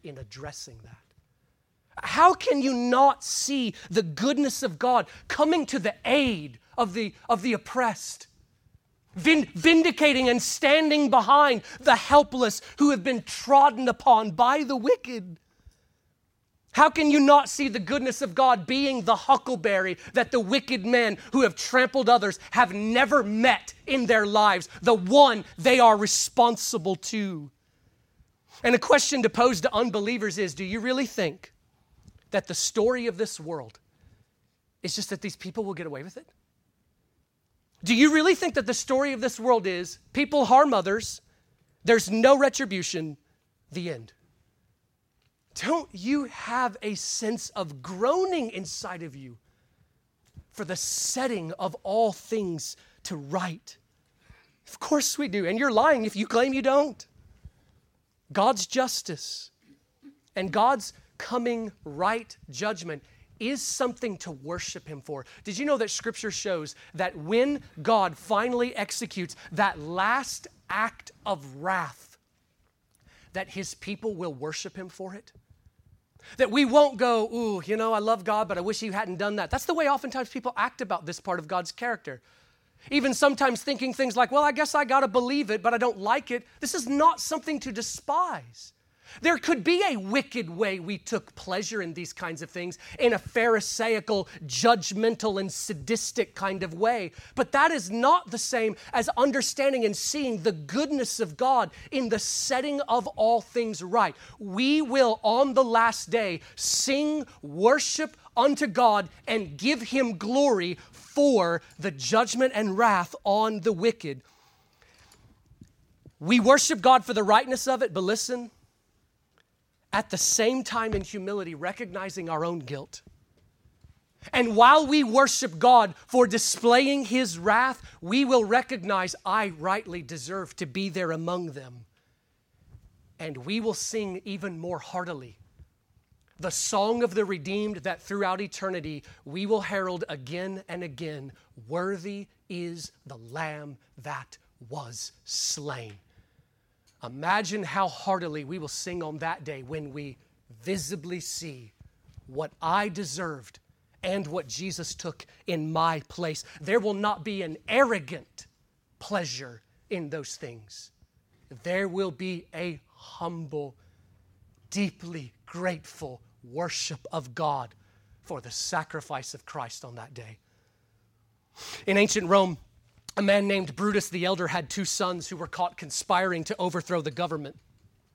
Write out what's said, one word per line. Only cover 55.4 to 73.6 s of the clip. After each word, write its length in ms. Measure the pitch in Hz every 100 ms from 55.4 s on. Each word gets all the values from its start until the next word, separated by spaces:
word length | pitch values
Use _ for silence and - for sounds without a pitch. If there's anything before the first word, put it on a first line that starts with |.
| 175
and 100 | 220
you're 140 | 277
lying 340 | 214 294 269 220
if 100 | 196
you 120 | 214
claim 260 | 226 269
you 80 | 269
don't. 440 | 262 285 294 208 - _ _ _ - _ _ _ _ _ _ _ _
God's 360 | 143 214 214 -
justice 800 | 262 254 - - 160 - - - _ _ _ _ _ - _ _ -
and 160 | 190
God's 420 | 208 233 262 - - _ -
coming 540 | - 247 240 233 220 -
right 540 | 156 143 185 226 220 - -
judgment 520 | 127 208 185 170 147 - _ _ _
is 200 | 220 269
something 560 | - - 254 240 240 185
to 120 | 175
worship 560 | 139 139 175 - 180 -
him 140 | 147
for. 240 | 127 139 - -
Did 140 | - 190
you 80 | 294
know 120 | 277
that 120 | 208
Scripture 420 | - 226 - 220
shows 440 | - 208 175 151 - -
that 240 | 160 180 156
when 440 | 151 226 269 285 - -
God 360 | 151 226 185 151
finally 580 | - 208 240 240 247 233
executes 600 | 196 - 233 190 175 - -
that 280 | 165 202 156
last 680 | 147 180 202 254 254 - - _ -
act 420 | 190 226 - - _ 214
of 180 | 180 139 135
wrath, 600 | 175 190 151 - - _ _ _ _ _ _ _ _ _ _ _ _
that 160 | 185 196
his 240 | 196